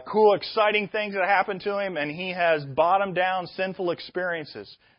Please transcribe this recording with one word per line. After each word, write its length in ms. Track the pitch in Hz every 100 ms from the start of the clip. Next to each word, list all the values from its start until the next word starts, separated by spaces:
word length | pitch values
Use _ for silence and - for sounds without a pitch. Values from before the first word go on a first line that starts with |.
| -
cool, 220 | 214 214
exciting 540 | 196 - 226 214 208 202
things 260 | 214 208
that 140 | 196 180
happen 320 | 190 196 185
to 180 | 208 202
him, 180 | 196 165
and 140 | 143
he 240 | 160 185
has 320 | 180 170 156 143
bottom-down 800 | 135 165 190 196 175 185 185 170 -
sinful 360 | 190 180 175
experiences. 840 | 160 - 180 180 170 147 110 98 - _